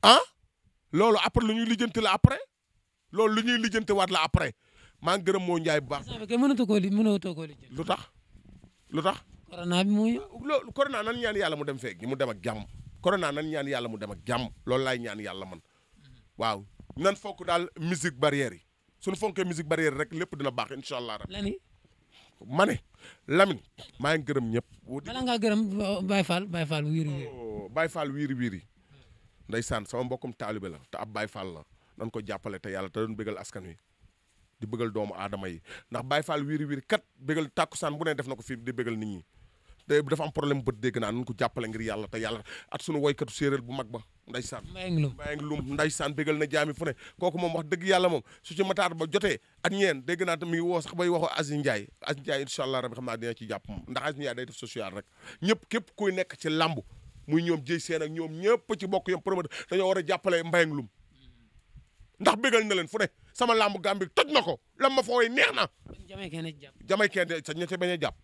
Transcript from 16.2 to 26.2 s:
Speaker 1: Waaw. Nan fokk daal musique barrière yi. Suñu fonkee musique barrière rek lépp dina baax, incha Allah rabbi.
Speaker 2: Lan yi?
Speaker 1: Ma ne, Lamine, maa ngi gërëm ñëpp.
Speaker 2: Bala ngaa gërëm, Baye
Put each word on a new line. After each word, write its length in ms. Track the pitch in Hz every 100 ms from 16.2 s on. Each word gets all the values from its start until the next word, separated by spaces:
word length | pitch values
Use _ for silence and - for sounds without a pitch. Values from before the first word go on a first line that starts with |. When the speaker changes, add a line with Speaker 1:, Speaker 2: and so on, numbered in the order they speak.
| _ -
Speaker 1:
Waaw. 260 | 113 101 101 - - -
Nan 200 | 185 196
fokk 280 | 208 190 175
daal 220 | 170 175 -
musique 400 | 160 170 165 127
barrière 360 | 147 143 127
yi. 80 | 87 _ _ _ _
Suñu 160 | 196 185
fonkee 280 | 214 196
musique 240 | 185 160 156
barrière 280 | 165 156 135
rek 160 | 151
lépp 240 | 160 180 143
dina 140 | 139
baax, 200 | 123 110 135
incha 200 | 131 131
Allah 220 | 120 104
rabbi. 140 | 101
Speaker 2:
Lan 140 | 196 202
yi? 120 | 381 _ _ _ _ _ _ _ - 110
Speaker 1:
Ma 180 | 147 208
ne, 140 | 240 - _ - - -
Lamine, 320 | 160 196 131 - - - -
maa 160 | 139 160
ngi 80 |
gërëm 220 | 143 135 113
ñëpp. 160 | 117 - - - 135
Speaker 2:
Bala 180 | 147 247
ngaa 160 | 254 233
gërëm, 240 | 220 208 214 202 196 196 190
Baye 160 | 196